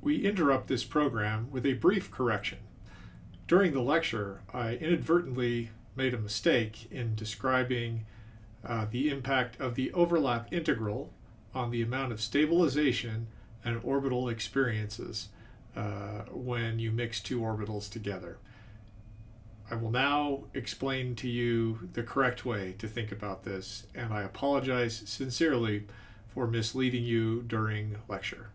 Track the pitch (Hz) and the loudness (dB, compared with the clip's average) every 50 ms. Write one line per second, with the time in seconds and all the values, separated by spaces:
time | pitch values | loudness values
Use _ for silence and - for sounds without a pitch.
0 | - 147 147 - - 196 214 190 165 143 135 127 - - - 120 - - - 156 | 2 2 2 4 2 2 2 4 4 6 4 4 2 0 0 0 0 0 2 2
1 | 151 139 117 110 104 104 107 110 113 127 131 131 123 139 127 110 113 170 220 202 | 4 4 2 2 2 2 0 0 -2 -2 -4 0 2 2 2 6 6 6 6 6
2 | - - - - 127 120 107 98 - - - - - - - - - - - - | 0 -4 -2 0 2 2 2 0 -2 -6 -8 -10 -14 -16 -18 -18 -18 -18 -16 -16
3 | - - - - - - - - - - 170 190 202 180 143 135 120 127 151 180 | -16 -16 -16 -16 -18 -16 -16 -14 2 6 6 8 8 6 4 2 2 4 4 2
4 | - - - 110 101 98 98 - - - - 123 117 113 120 - 160 156 175 143 | 2 2 -2 -2 -2 -4 -6 -10 -14 -10 -4 -2 -2 -2 -2 -2 2 2 4 4
5 | 120 - 165 175 170 135 123 127 123 120 120 117 117 113 - - - - - 135 | 6 6 4 4 4 2 0 0 2 2 2 0 -2 -4 -8 -16 -20 -12 -2 0
6 | 131 131 117 113 104 104 - - - 170 - 120 113 110 - - - - - 135 | 2 2 2 0 -2 -2 -4 2 4 6 6 6 4 2 -4 -12 -14 -10 -6 -4
7 | 120 113 110 107 110 110 - - - 131 131 127 127 123 127 120 117 117 117 113 | -2 -2 -2 -2 -4 -6 -6 -2 2 4 4 4 4 2 0 0 0 -2 -4 -4
8 | 110 - - - - - - - - - - - - - 120 113 107 107 107 123 | -6 -8 -14 -18 -18 -18 -18 -18 -18 -18 -18 -14 -6 -2 -2 0 0 0 0 0
9 | 139 151 139 139 127 131 135 131 120 123 - - 135 127 117 131 127 - - 180 | 0 0 0 0 0 2 2 2 2 0 -4 -4 -4 -2 0 0 -2 0 4 4
10 | 175 170 170 165 143 131 120 117 110 - - 175 - - 135 113 113 104 104 123 | 4 6 6 4 4 4 2 0 -2 -2 -2 0 2 2 0 2 0 -2 -2 -2
11 | - - - - - - - - - - - 127 120 117 120 117 117 113 123 135 | -6 -8 -12 -18 -20 -20 -20 -20 -20 -10 -6 -4 -4 -2 0 0 0 0 0 -2
12 | 135 127 120 107 - - - 143 156 151 165 175 175 147 123 151 151 143 113 - | -2 -2 -2 -4 -6 0 4 4 4 4 6 4 4 4 4 4 4 4 2 2
13 | - 117 110 113 113 110 - - - - - - - 117 117 117 - - 135 139 | -2 -4 -4 -4 -6 -6 -10 -16 -20 -20 -20 -8 -4 -4 -4 -2 -2 0 0 0
14 | 135 135 127 123 127 123 113 113 - - - 139 135 120 110 107 107 104 - - | 2 2 0 0 0 0 -2 -4 -6 -2 0 2 2 2 2 0 -2 -4 -4 -8
15 | - - - - - - - - - - - - - - - 117 107 104 101 101 | -8 -6 -6 -8 -10 -12 -16 -18 -20 -20 -20 -20 -20 -12 -8 -6 -4 -4 -4 -4
16 | 101 101 104 104 - - - - 123 127 120 120 117 117 113 113 113 110 110 113 | -6 -6 -6 -8 -8 -8 -8 -8 -4 -4 -2 -2 -2 -2 -2 -2 0 0 0 0
17 | 120 117 - - - - 135 123 117 113 110 107 104 101 110 104 101 - - 117 | -2 -2 -4 -6 -4 -2 -2 0 0 0 -2 -2 -2 -4 -4 -6 -6 -6 -8 -6
18 | 104 104 98 90 85 87 85 - - - - - - - - - - - - - | -4 -4 -4 -4 -6 -10 -12 -12 -16 -18 -18 -18 -18 -18 -18 -18 -18 -18 -18 -18
19 | - - - - - - - - - - - - - - 123 113 113 107 113 127 | -18 -18 -16 -16 -16 -18 -18 -18 -18 -18 -18 -18 -10 -6 -4 -4 -2 0 2 2
20 | 135 143 147 147 147 143 139 139 - - - 135 117 - - - - 135 135 131 | 4 4 4 4 2 2 0 -2 -4 -6 -6 -6 -6 -6 -6 -2 -2 0 0 0
21 | 127 123 123 110 - 123 120 120 120 120 117 113 113 113 113 113 - - - - | -2 -2 -4 -2 -2 -2 0 2 2 4 4 4 4 2 0 -2 -6 -6 -6 -6
22 | 117 - - 139 135 123 120 - - 127 110 101 95 92 92 - - 104 - 120 | -6 0 2 4 4 4 2 0 -2 -2 -2 0 -2 -4 -6 -6 -8 -6 -4 -4
23 | 110 107 98 98 - 101 95 - - - 98 95 95 - - - - - - - | -4 -4 -4 -6 -4 -6 -6 -6 -6 -6 -6 -6 -6 -8 -12 -12 -14 -12 -8 -6
24 | 120 110 110 104 101 98 - - - 139 143 135 127 131 127 123 120 117 110 - | -4 -2 -2 -2 -2 -4 -4 -2 0 2 2 2 2 2 2 2 2 2 0 -4
25 | - - - - 135 131 127 - 165 160 139 120 117 107 104 104 104 - - - | -8 -10 -6 -6 -4 -4 2 4 4 4 6 4 4 2 0 -2 -4 -8 -16 -18
26 | - - - - - - - - 123 113 117 117 110 - - 131 131 127 120 123 | -18 -18 -18 -20 -18 -10 -4 -2 0 0 2 0 0 0 0 2 2 2 2 2
27 | 117 120 117 113 113 113 113 120 120 117 117 110 110 107 107 104 104 107 104 104 | 2 2 2 4 4 2 0 0 -2 -2 0 0 0 0 0 -2 -2 -4 -4 -6
28 | - - 101 98 - - - - - 107 - | -6 -6 -6 -4 -4 -8 -10 -10 -14 -16 -16